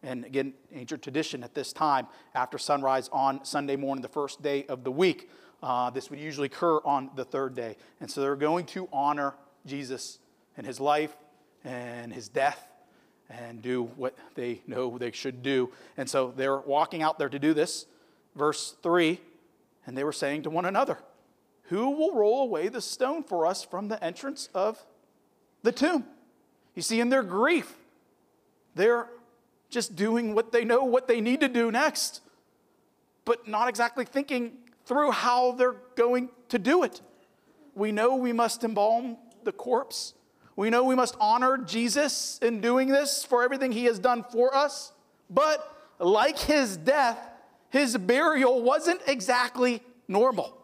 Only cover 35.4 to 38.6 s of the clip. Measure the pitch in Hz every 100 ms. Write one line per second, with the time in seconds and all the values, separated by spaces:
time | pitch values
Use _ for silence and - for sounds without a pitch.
35.4 | 254 247 254 247 - - 240 247 247 -
36.4 | _ 247 190 349 277 - - _ _ _
37.4 | _ _ - - 214 208 226 262 247 233
38.4 | 226 -